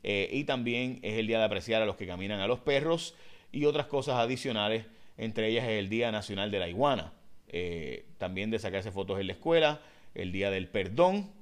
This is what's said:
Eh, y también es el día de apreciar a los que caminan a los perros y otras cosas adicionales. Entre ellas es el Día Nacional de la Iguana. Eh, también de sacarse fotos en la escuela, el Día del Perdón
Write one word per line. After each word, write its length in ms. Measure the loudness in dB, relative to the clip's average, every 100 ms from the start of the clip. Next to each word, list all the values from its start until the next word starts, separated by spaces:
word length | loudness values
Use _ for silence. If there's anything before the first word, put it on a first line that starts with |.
Eh, 260 | 0 0 0
y 120 | -2
también 560 | 0 0 0 0 -2 -4
es 160 | -4 -2
el 80 | 0
día 120 | 2
de 60 |
apreciar 380 | 2 2 0 2
a 40 | 2
los 100 | -2
que 100 | -6
caminan 340 | -6 -4 -2
a 60 | 0
los 140 | 0
perros 560 | 2 2 2 0 -2 -12 -20 -20 -10
y 140 | 2
otras 220 | 4 4 2
cosas 300 | 0 2 2
adicionales. 680 | 2 2 0 0 2 2 -2 -18 -20 -6
Entre 300 | -4 0 2
ellas 160 | 2
es 140 | 2 0
el 100 | 0
Día 240 | 2 2
Nacional 400 | 0 -2 -2 0
de 60 | 0
la 80 | -2
Iguana. 440 | 2 2 2 -4 -14 -18 -18 -8
Eh, 580 | -4 -4 -4 -6 -8 -12 -8
también 320 | -6 -2 -2
de 100 | -2
sacarse 320 | 0 -2 -4
fotos 260 | -6 -2 -2
en 80 | -2
la 60 |
escuela, 480 | -4 2 4 4 2 -10 -20 -14
el 160 | -6 -4
Día 200 | 0 0
del 180 | 0 -2
Perdón 640 | -2 -2 4 4 4 -4 -14